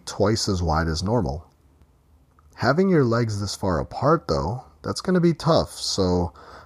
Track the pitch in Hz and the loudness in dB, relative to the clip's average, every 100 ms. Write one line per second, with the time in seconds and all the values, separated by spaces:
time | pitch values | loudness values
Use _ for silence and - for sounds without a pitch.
0 | - - 101 113 - 92 85 78 82 80 | -2 0 2 2 0 0 0 0 0 -2
1 | 92 120 78 78 - _ _ _ _ _ | -2 0 -2 -6 -12 _ _ _ _ _
2 | _ _ _ _ _ - 110 170 196 170 | _ _ _ _ _ -4 0 2 4 4
3 | 123 117 117 101 101 - 98 82 64 - | 4 2 0 -4 -6 -4 -2 -2 -2 -2
4 | 131 165 - 71 73 123 - _ - - | 0 2 0 -2 -2 -6 -10 _ -10 -6
5 | - 185 170 156 156 151 - - - - | 0 2 2 2 2 2 2 -4 -6 -2
6 | 92 90 85 - - - | 2 2 0 -6 -20 -20